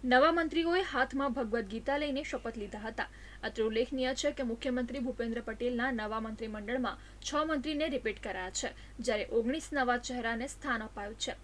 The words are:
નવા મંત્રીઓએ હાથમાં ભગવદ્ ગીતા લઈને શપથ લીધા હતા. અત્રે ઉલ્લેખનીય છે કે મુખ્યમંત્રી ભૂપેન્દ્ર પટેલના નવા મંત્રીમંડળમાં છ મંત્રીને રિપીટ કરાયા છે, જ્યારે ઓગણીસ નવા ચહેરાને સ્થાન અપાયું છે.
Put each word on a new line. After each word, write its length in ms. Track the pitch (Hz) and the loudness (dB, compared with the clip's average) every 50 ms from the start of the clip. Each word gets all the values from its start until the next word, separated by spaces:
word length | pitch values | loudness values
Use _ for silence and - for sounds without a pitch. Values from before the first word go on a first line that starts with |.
| - | 4
નવા 260 | 254 247 254 285 330 | 8 8 10 10 8
મંત્રીઓએ 500 | 330 339 330 302 285 330 330 339 339 370 | 8 6 2 2 2 2 4 4 4 4
હાથમાં 520 | 381 - 262 277 262 - 262 269 277 277 226 | 2 2 2 2 2 2 2 0 2 2 2
ભગવદ્ 340 | 277 240 214 214 233 220 | 0 0 0 0 -2 -2
ગીતા 300 | 190 208 226 - 285 277 | -2 -6 -4 0 0 2
લઈને 260 | 294 302 294 262 269 302 | 2 2 0 0 -2 -2
શપથ 340 | - - 247 - 233 226 | -2 -6 -4 -4 -6 -6
લીધા 220 | 233 202 - - 208 | -6 -8 -8 -8 -8
હતા. 280 | 208 226 226 - - - - - - - - - - | -8 -6 -4 -4 -6 -6 -8 -16 -16 -16 -12 -6 -6
અત્રે 200 | 226 - - 220 | -6 0 2 2
ઉલ્લેખનીય 500 | 226 220 220 247 - 285 262 254 254 269 | 2 4 2 0 2 0 0 0 0 0
છે 180 | - - 294 | 2 0 0
કે 120 | 294 - 269 | 0 0 -2
મુખ્યમંત્રી 560 | 233 233 - - 269 247 247 247 233 226 277 | -2 -2 -2 0 0 0 0 0 -2 -2 -2
ભૂપેન્દ્ર 420 | 240 254 254 - 233 226 226 233 | -2 -2 -2 -2 -2 -2 -2 -2
પટેલના 500 | 226 233 220 - 240 247 247 233 240 269 | -4 -6 -4 -2 -2 0 2 2 0 0
નવા 280 | 254 220 214 208 220 220 | 0 0 -2 -2 -2 -2
મંત્રીમંડળમાં 800 | 220 220 214 - 226 220 214 214 202 220 247 262 247 208 - - - - - - | -4 -4 -6 -6 -6 -6 -6 -6 -4 -2 -2 0 0 -2 -2 -6 -12 -18 -16 -10
છ 140 | - - 294 | -8 -2 0
મંત્રીને 520 | 294 311 320 311 285 240 302 311 294 311 | 2 2 2 2 0 0 0 0 0 0
રિપીટ 360 | 320 285 - - 220 208 - - | 2 0 0 0 -2 -4 -2 -6
કરાયા 260 | 214 185 190 185 185 | -6 -4 -4 -4 -4
છે, 240 | - - - - - - - - - - | -4 -2 -4 -4 -6 -8 -16 -16 -12 -4
જ્યારે 280 | 214 240 220 214 - - | 0 0 2 2 0 2
ઓગણીસ 380 | - 233 220 240 277 320 - - 294 | 2 2 4 4 0 0 -2 -2 0
નવા 240 | 277 254 240 240 | 2 4 4 4
ચહેરાને 500 | 240 - - 247 247 233 226 233 226 247 | 2 0 -4 -4 -2 0 0 -2 -2 -4
સ્થાન 360 | 277 - - - 285 240 226 220 | -6 -8 -6 -2 -2 0 0 -2
અપાયું 320 | 220 - 214 202 208 220 | -6 -6 -6 -6 -6 -4
છે. 200 | - - - - - | -4 -4 -4 -4 -8